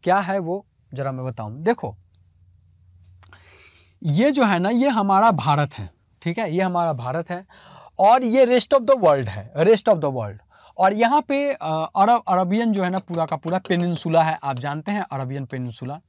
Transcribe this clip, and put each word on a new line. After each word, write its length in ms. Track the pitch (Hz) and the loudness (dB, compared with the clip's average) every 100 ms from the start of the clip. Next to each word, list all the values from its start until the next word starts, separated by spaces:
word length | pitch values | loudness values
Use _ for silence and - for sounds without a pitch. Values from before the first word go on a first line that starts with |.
क्या 140 | 175 190 | 2 0
है 180 | 185 196 | 0 -4
वो, 260 | 165 190 - _ _ | -4 -8 -10 _ _
ज़रा 180 | 131 135 | -8 -8
मैं 140 | 131 127 | -6 -8
बताऊँ। 320 | 120 107 123 | -10 -12 -4
देखो, 320 | 170 240 117 107 _ _ _ _ _ _ _ _ _ _ _ _ - _ _ _ _ _ _ _ | -2 -2 -6 -12 _ _ _ _ _ _ _ _ _ _ _ _ -20 _ _ _ _ _ _ _
ये 300 | 165 147 269 | -2 2 2
जो 140 | 285 226 | 2 2
है 140 | 180 | 2
ना, 100 | 185 | 0
ये 200 | 240 277 | 2 2
हमारा 420 | 226 196 196 226 | 0 2 4 4
भारत 420 | 165 120 147 147 | 2 0 0 0
है, 160 | - 95 _ _ _ | -6 -14 _ _ _
ठीक 160 | 170 170 | -8 -4
है? 120 | 208 170 | -4 -2
ये 60 | |
हमारा 320 | 185 175 170 | -2 0 -2
भारत 360 | 135 120 151 165 | -2 -6 -6 -8
है 160 | 180 190 - - - - - | -12 -12 -20 -20 -20 -20 2
और 240 | 196 254 | 4 4
ये 220 | 254 254 247 | 4 4 4
rest 280 | 247 - | 4 4
of 120 | 277 226 | 0 4
the 120 | 269 | 4
world 320 | 175 139 113 | 4 2 0
है, 240 | 98 107 | -8 -10
rest 360 | 143 175 214 - | 0 4 4 4
of 100 | 185 | 2
the 120 | 147 | 0
world। 260 | 131 104 101 _ _ _ - | -4 -8 -10 _ _ _ 0
और 160 | 190 | 0
यहाँ 280 | 208 233 294 | 2 2 2
पे, 320 | 294 277 285 | 0 -2 -2
अ, 180 | 277 156 160 160 - | -4 -4 -4 -4 0
अरब, 280 | 208 233 - | 2 2 2
अरबियन 460 | 185 185 208 233 | 0 0 0 0
जो 100 | 202 | 0
है 60 | 180 | -2
ना, 100 | 185 | -4
पूरा 260 | - 170 160 | -6 -4 -4
का 100 | 156 | -4
पूरा 220 | 165 185 - | -4 -4 -2
पेनिनसुला 540 | 175 175 165 165 160 | 0 0 -2 0 2
है, 140 | 160 156 | 2 -2
आप 160 | 139 127 | -6 -6
जानते 320 | 143 147 151 | -6 -8 -6
हैं, 140 | 208 180 | -6 -6
अरबियन 340 | 135 131 139 131 | -8 -8 -8 -8
पेनिनसुला 540 | 131 123 113 127 151 | -8 -10 -10 -12 -12